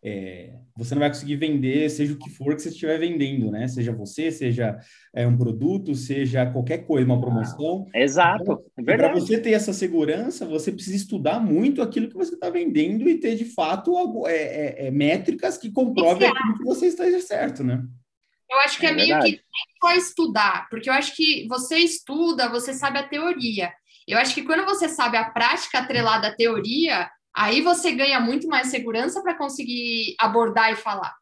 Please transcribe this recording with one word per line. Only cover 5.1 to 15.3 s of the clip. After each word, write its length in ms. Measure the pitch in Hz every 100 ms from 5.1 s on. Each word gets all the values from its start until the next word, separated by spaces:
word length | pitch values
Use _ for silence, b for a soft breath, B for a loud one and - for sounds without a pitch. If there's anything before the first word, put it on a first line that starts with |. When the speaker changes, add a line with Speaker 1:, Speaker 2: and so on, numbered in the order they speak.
| -
Speaker 1:
é, 100 | 120
um 120 | 120
produto, 580 | 120 107 147 190 185 135
seja 500 | - 139 127 131 123
qualquer 280 | 127 123 160
coisa, 260 | - 147 127
uma 160 | 123
promoção. 640 | 123 113 117 - 151 185 190 113
Speaker 2:
Exato, 460 | 139 143 175 202
Speaker 1:
Então, 200 | 190 147 - -
Speaker 2:
é 40 |
Speaker 1:
e 20 |
pra 120 | 117 220
Speaker 2:
verdade. 240 | 285 349
Speaker 1:
você 180 | 180 220
ter 120 | 226
essa 180 | 214 214
segurança, 760 | 190 185 165 151 170 247 - -
você 280 | 156 180
precisa 240 | 190 - 196
estudar 420 | - 190 139 214
muito 420 | 214 156 254 269
aquilo 280 | 233 - 226
que 60 | 370
você 200 | 339 -
tá 120 | -
vendendo 580 | 349 339 151 160 214 277
e 80 | 320
ter, 200 | - 226
de 80 | 233
fato, 500 | - - 190 330 359
algo, 320 | 359 220 160
é, 80 | 165
é, 520 | 151 - 147 - 139
é, 40 |
métricas 680 | 139 143 185 190